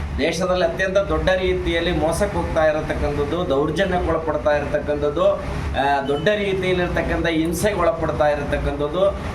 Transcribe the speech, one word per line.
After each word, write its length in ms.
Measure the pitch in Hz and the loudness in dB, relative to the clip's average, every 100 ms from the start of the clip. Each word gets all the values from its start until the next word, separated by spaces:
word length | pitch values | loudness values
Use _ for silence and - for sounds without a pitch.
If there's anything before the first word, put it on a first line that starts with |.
| - - | -6 -2
ದೇಶದಲ್ಲಿ 480 | 147 170 185 180 170 | -2 0 0 2 0
ಅತ್ಯಂತ 320 | - 190 190 | 0 0 0
ದೊಡ್ಡ 320 | 196 156 156 | 0 0 2
ರೀತಿಯಲ್ಲಿ 680 | 185 185 180 170 170 175 160 | 2 2 0 0 0 0 0
ಮೋಸಕ್ಕೆ 400 | 151 165 202 175 | 0 0 0 0
ಹೋಗ್ತಾ 280 | 170 165 156 | -2 2 2
ಇರತಕ್ಕಂಥದ್ದು, 840 | 151 147 147 143 143 143 135 131 | 2 -2 -2 -2 0 -2 -2 0
ದೌರ್ಜನ್ಯಕ್ಕೆ 640 | 135 156 156 190 180 165 | 2 2 0 0 0 0
ಒಳಪಡ್ತಾ 460 | 160 160 151 151 147 | 0 0 0 0 0
ಇರತಕ್ಕಂಥದ್ದು, 760 | 135 147 143 147 147 147 190 | 0 -2 -2 -2 0 2 2
ಆ, 680 | - - - - - 139 135 127 | 2 -2 -6 -4 0 2 2 0
ದೊಡ್ಡ 220 | 143 170 | 0 2
ರೀತಿಯಲ್ಲಿರ್ತಕ್ಕಂಥ 1000 | 208 196 190 185 180 175 170 165 170 165 | 0 0 -2 0 0 0 -2 -2 0 0
ಹಿಂಸೆಗೆ 480 | 160 160 170 214 185 | 0 0 0 0 2
ಒಳಪಡ್ತಾ 540 | 170 160 156 151 151 | 0 0 -2 0 0
ಇರತಕ್ಕಂಥದ್ದು, 880 | 147 139 147 143 143 147 139 196 - - | 0 -2 -2 -2 -2 -2 2 0 0 -6